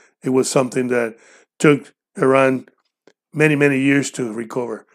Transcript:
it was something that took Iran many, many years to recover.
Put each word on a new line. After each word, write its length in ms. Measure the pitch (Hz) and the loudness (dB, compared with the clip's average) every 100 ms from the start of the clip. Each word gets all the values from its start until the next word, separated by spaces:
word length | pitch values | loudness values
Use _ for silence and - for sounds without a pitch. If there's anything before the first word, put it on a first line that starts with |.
| _ _ | _ _
it 80 | 135 | -2
was 200 | 131 123 | 0 0
something 380 | 147 127 131 123 | 0 0 -2 -2
that 280 | 123 117 110 _ _ _ - | -2 -4 -8 _ _ _ 0
took 360 | 160 143 - _ _ - | 2 2 -2 _ _ -2
Iran 500 | 135 135 135 131 - _ _ _ _ _ _ | 2 4 2 0 -8 _ _ _ _ _ _
many, 220 | 147 156 | 0 0
many 240 | 147 147 135 | 2 2 2
years 320 | 139 139 135 | 2 2 0
to 200 | - 123 | -6 -8
recover. 540 | 107 110 127 120 110 - | -8 -8 -8 -8 -10 -16